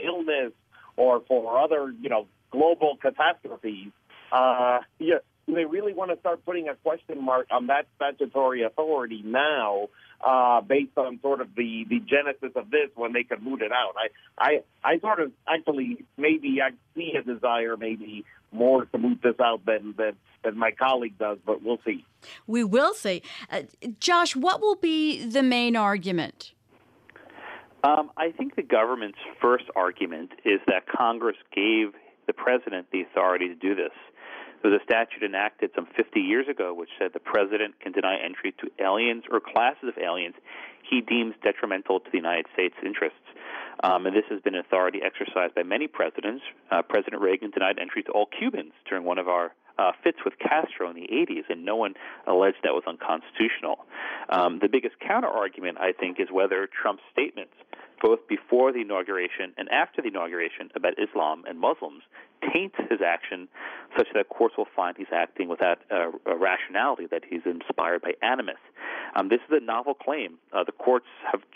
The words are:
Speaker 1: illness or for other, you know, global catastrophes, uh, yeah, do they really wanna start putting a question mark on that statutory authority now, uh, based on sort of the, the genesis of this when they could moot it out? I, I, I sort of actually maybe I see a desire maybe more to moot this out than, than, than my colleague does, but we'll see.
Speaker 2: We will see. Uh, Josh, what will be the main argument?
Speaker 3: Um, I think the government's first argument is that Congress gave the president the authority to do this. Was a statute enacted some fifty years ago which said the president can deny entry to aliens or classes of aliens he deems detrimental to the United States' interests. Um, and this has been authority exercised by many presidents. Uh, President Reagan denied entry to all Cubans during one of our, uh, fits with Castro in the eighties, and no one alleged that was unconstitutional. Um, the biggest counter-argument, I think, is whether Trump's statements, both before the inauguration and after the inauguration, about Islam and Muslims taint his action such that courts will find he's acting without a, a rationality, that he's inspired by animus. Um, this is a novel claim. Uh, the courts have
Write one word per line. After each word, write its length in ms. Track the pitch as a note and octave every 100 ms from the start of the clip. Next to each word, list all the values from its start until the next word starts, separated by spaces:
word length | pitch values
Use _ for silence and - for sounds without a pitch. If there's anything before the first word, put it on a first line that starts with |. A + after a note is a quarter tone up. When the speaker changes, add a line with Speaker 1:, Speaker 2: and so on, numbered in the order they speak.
Speaker 1:
illness 500 | E3 F3 D#3+ C#3+ B2 - _ - - -
or 240 | B2+ A#2+ -
for 300 | B2+ A2+ B2
other, 340 | D3+ D3+ C3+ A#2
you 80 | C3
know, 180 | A2+ G#2 _ _
global 460 | C3 D#3+ E3 D#3 C#3
catastrophes, 960 | C3+ - D#3 - B2+ A2+ A2 G2+ G2+ - _ - -
uh, 460 | B2+ C3 B2 B2 B2 - _
yeah, 180 | D#3+ E3 - _ -
do 80 |
they 120 | E3 D#3+
really 260 | F3+ G#3
wanna 240 | F3+ F#3 E3+
start 240 | F#3 E3+ -
putting 220 | F3+ D#3
a 60 | C3
question 460 | D#3+ E3 - D3
mark 240 | C3 B2+ B2+
on 160 | A#2+ B2
that 200 | C#3 - _
statutory 640 | C#3+ C3+ C3 C#3 C3 B2+
authority 600 | A2+ - D#3 D3 A#2+ A2
now, 640 | G#2+ B2 D3 C#3+ G#2+ G2+ G#2 - - - -
uh, 360 | C3 B2 A#2+
based 340 | G2+ C#3 C#3 -
on 240 | B2+ A#2+
sort 220 | C#3 C3+
of 120 | A#2
the, 300 | G2+ A#2 A2+ A2
the 100 | A#2+
genesis 500 | G#2 C#3 C#3+ C#3 C3 B2+
of 140 | G#2
this 180 | D3 C#3+
when 180 | - A#2
they 100 | A#2+
could 200 | B2 A2+
moot 180 | A#2+ C3
it 100 | G#2+
out? 240 | B2 G#2+ -
I, 100 | A2+ - - - - D3 - _
I, 120 | -
I 40 | E3
sort 200 | G#3+ G3+
of 100 | D3 - -
actually 580 | D#3+ D#3+ C#3 B2 A#2+ - -
maybe 440 | D3+ D#3+ C#3 C3+
I 80 | C3+ B2 _ D#3+
see 160 | E3 D3
a 60 |
desire 540 | A#2+ A#2 A#2+ A#2 A2+ A2
maybe 480 | A2+ G#2+ G#2+ G#2 - - _
more 360 | G#2+ B2 C3 B2
to 120 | A#2
moot 220 | A#2+ A#2+
this 160 | B2 A2+
out 280 | A#2+ A2+ F#2+
than, 280 | G#2+ G#2+ G2+
than, 160 | A2 G2+ _ _
than 140 | A2+ A2
my 140 | A2+
colleague 480 | - C3 B2+ A#2 G2
does, 180 | G#2+ G2+
but 180 | - G#2
we'll 180 | G#2+ A#2+
see. 220 | A2+ F2+ - _ - - -
Speaker 2:
We 180 | A#3
will 300 | A3 A3+ D#4+
see. 280 | G#4+ G#3 F3 - - -
Uh, 120 | F#3+ C#3+ _ B3 G#3+
Josh, 340 | - F4 E4+
what 280 | C4 E4 F#4+
will 140 | G#4+ G4+
be 480 | E4+ D#4 D#4 C#4
the 180 | A3+ B3
main 340 | C4 A#3+ A#3+ A#3
argument? 800 | G3+ G3+ F3+ F3 C#3+ - - _ _ _ _ _ - - - - - - - _
Speaker 3:
Um, 260 | C#3 D3+ D3+ -
I 160 | E3
think 240 | E3 C#3 -
the 60 |
government's 560 | C#3+ A2 A2+ B2+ G#2 - - -
first 260 | A#2+ B2 - -
argument 560 | F2+ F2+ F2+ D#2+ F2+ -
is 160 | A2+ G2 -
that 220 | F#2 -
Congress 480 | - A#2+ A#2 A2+ - -
gave 380 | - G#2 A2 G#2+ - - _ -
the 60 |
president 580 | - - B2 A#2 F#2+ F2
the 120 | F#2
authority 460 | F2 G2 F#2 F2+ F2+
to 60 |
do 200 | E2+ F#2+
this. 180 | G2 D2+ - - - - - - - G#2
Was 140 | G2+
a 40 |
statute 380 | - A2+ A2+ -
enacted 480 | G#2+ G2 G#2+ - G2+ -
some 100 | E2+ -
fifty 200 | A2 A2
years 260 | F#2 A#2 C3+
ago 260 | C#3 F2+ F2
which 100 | E2+ -
said 100 | F#2
the 80 | - -
president 440 | G#2+ G2 G#2 G#2+ -
can 100 | F#2+
deny 240 | F#2+ F#2 F#2+ F2
entry 240 | F2+ G2 -
to 40 | - -
aliens 420 | F#2+ G2+ A#2 A#2 -
or 80 | A2+
classes 480 | - - B2 C#3+ B2
of 80 | -
aliens 380 | F2+ F2+ E2+ - - - - - -
he 100 | B2+
deems 340 | A2 A#2 A2+ -
detrimental 580 | G#2+ - G#2+ F#2+ - F#2+
to 80 | -
the 80 | F#2
United 280 | E2 E2+ D#2+
States' 220 | - F2+ - F#2+
interests. 360 | G#2+ D#2 - - - - - - -
Um, 240 | F#2 F2+ F#2+
and 80 | G2+
this 80 | -
has 100 | G#2
been 140 | G#2
authority 460 | F#2 - F#2 F#2 F2+
exercised 500 | F#2 - G2+ F#2+ F2
by 80 | -
many 240 | F2 A2 D3+
presidents. 560 | - D#2+ - G2+ C3 - - _
Uh, 120 | F2
President 380 | - G#2+ - -
Reagan 300 | G2 F#2+ G#2
denied 280 | G2 F#2+ G2
entry 240 | F2+ G#2
to 60 | -
all 140 | G#2 G#2 -
Cubans 340 | A#3+ - D#3 _ -
during 160 | F#2+
one 140 | F2 F#2
of 100 | F2+
our, 240 | F2 E2+ - _ -
uh, 140 | F#2 -
fits 160 | E3+ -
with 100 | - -
Castro 500 | - D3+ - - F2+
in 80 | E2+
the 120 | F2
eighties, 320 | B2+ E3+ E2 -
and 140 | E2+
no 120 | F2+ A2
one 180 | G#2 - - - -
alleged 340 | F#2 G2 F#2+
that 100 | F2
was 120 | D2+ E2
unconstitutional. 1000 | E2 - E2 - - A2+ - D#2+ - - - - - -
Um, 300 | F2+ F2 E2+
the 40 | G2+ G2+
biggest 200 | A2+ -
counter-argument, 760 | - G#3+ A#3+ A2 G2 F#2 F#2 -
I 140 | F#2
think, 260 | - F#2 F2+
is 100 | F#2
whether 360 | F#2 G2 F#2+ G2 -
Trump's 220 | A2 G2 -
statements, 400 | - D3 - F#2 _ _ - - -
both 200 | A2+ A2+ -
before 440 | G2+ - B2 C3
the 80 | B2
inauguration 720 | G#2 G2 F#2 F#2+ F2+ - F#2 -
and 100 | F#2+ B2+
after 180 | E3+ -
the 80 | B2
inauguration, 640 | F#2+ E2+ F2 E2+ - E2+
about 200 | - F2 -
Islam 460 | G#2 G#2+ D2+ D#2 F2
and 100 | E2
Muslims 440 | G#2 D#3+ D#2+ D2 - - - _ -
taint 200 | E3 F#3+ - -
his 100 | G#2
action 440 | F2 E2+ - F#2 F2+ - - - - -
such 120 | A#2
that 140 | G#2 G2
courts 260 | - A#2 -
will 120 | G#2
find 220 | - F2+ F2+
he's 100 | F#2
acting 360 | E2+ E2+ - F2
without 300 | E2 F2+ F2 _
a, 200 | F#2+ E2+ F2+ -
a 40 | E2+ F#2
rationality, 560 | F#2 - F#2+ C3 A#2+ F2
that 140 | E2 -
he's 160 | F2
inspired 560 | F#2 E2+ - - E2 F2
by 120 | F2 -
animus. 400 | A2 C3 G2+ - - - - - -
Um, 140 | - F#2+
this 120 | A#2+ -
is 40 | D3+
a 40 |
novel 300 | A2+ A2+ C3
claim. 440 | C#3 - D3+ F#2+ E2 _
Uh, 120 | F#2+
the 80 | F2 - -
courts 200 | B2+ - - -
have 120 | G2 -